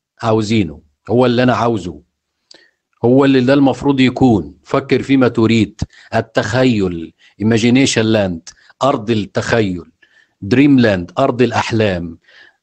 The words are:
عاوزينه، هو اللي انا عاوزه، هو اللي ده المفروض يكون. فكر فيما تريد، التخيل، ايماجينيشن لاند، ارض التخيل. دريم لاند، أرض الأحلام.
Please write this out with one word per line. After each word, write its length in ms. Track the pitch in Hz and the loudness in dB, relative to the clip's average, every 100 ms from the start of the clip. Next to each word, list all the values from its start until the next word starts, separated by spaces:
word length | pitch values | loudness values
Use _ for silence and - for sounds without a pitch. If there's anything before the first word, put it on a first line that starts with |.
| _ - | _ -8
عاوزينه، 600 | 117 110 104 113 82 73 _ _ - | -2 0 0 0 -2 -6 _ _ -4
هو 160 | 120 123 | 0 2
اللي 180 | 120 | 2
انا 120 | 127 107 | 0 0
عاوزه، 460 | 120 107 87 80 _ _ _ _ _ - _ _ _ _ 117 | -2 -4 -8 -14 _ _ _ _ _ -20 _ _ _ _ 2
هو 200 | 131 139 | 4 4
اللي 160 | 131 | 2
ده 120 | 123 | 2
المفروض 460 | 143 135 117 139 135 | 2 2 0 -2 2
يكون. 580 | 127 127 131 104 73 - | 0 2 2 2 -2 -14
فكر 380 | - 131 - 127 | -6 -4 -2 -2
فيما 260 | 117 135 123 | 0 2 2
تريد، 540 | 120 110 113 101 - - - - 117 | 2 0 2 0 -4 -12 -14 -6 -6
التخيل، 960 | - - 113 123 131 110 92 85 82 _ _ - | -4 -6 -2 0 0 0 -2 -6 -12 _ _ -4
ايماجينيشن 640 | 110 113 120 127 135 117 110 | 0 2 2 2 2 0 0
لاند، 440 | 110 98 85 - - _ - | 0 -2 -6 -14 -20 _ -4
ارض 260 | 135 135 107 | -2 -2 -2
التخيل. 800 | 110 92 - 101 120 101 87 80 _ _ _ _ - | -4 -4 -6 -2 -2 -2 -6 -12 _ _ _ _ -12
دريم 380 | 98 120 147 131 | -2 2 4 4
لاند، 320 | 117 95 87 - | 2 0 -4 -4
أرض 220 | 135 117 | -2 0
الأحلام. 760 | 123 107 - 113 107 90 85 82 _ - - _ | -2 -2 -4 -2 0 -2 -8 -14 _ -20 -20 _